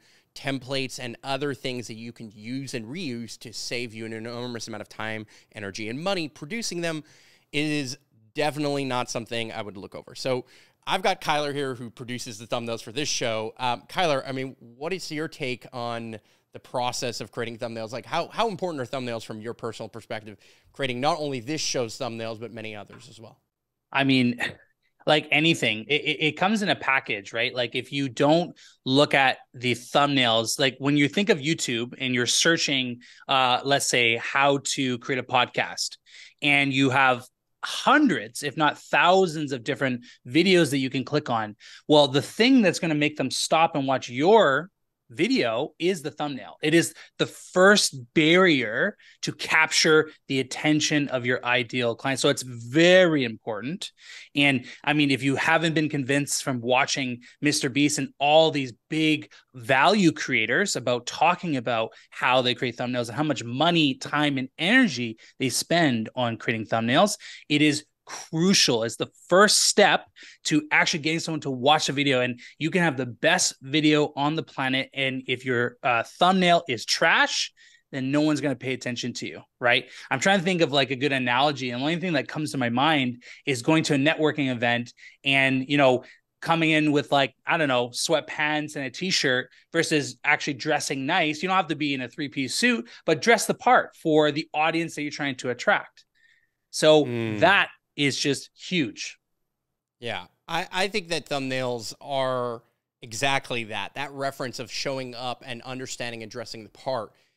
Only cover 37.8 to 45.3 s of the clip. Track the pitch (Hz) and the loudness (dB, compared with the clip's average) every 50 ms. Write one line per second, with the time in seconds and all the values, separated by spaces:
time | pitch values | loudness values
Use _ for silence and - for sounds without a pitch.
37.8 | - 214 262 302 311 240 156 113 101 120 - - 143 147 - 160 156 147 - - | 2 4 6 6 6 4 2 0 -4 -8 -10 -8 -8 -6 -2 2 2 2 2 0
38.8 | - - - 143 151 175 185 190 190 175 151 160 151 135 139 123 110 147 135 117 | -6 -2 2 2 4 6 6 6 4 2 0 -4 -6 -4 -6 -6 -4 -4 -4 -2
39.8 | 143 131 123 120 - - - _ - 131 120 160 180 196 185 175 165 131 143 139 | -2 -2 -2 -4 -8 -14 -20 _ -8 -2 2 2 4 6 6 6 6 4 2 0
40.8 | 131 127 127 135 123 - 143 151 147 - 123 113 110 104 104 _ - - - - | -2 -2 -2 -4 -4 -2 -2 -2 -2 -2 -2 -2 -4 -6 -10 _ -20 -20 -20 -8
41.8 | _ - 147 151 147 139 131 143 - - - - 220 262 269 254 214 175 - - | _ 4 6 6 6 6 4 0 0 -2 0 2 4 6 6 6 6 4 2 0
42.8 | - 165 151 147 147 147 151 - 139 127 - - - - 180 160 165 170 - 147 | 0 -2 0 2 0 0 0 -2 -4 -4 -2 -4 -2 0 2 4 4 2 2 0
43.8 | 135 135 131 123 - - 120 127 147 185 220 220 185 143 131 143 170 190 _ _ | -2 0 -2 -2 -4 -6 -4 0 4 6 6 8 6 6 4 2 -2 -4 _ _
44.8 | _ _ _ _ _ - 120 117 170 233 | _ _ _ _ _ -10 -4 -2 0 0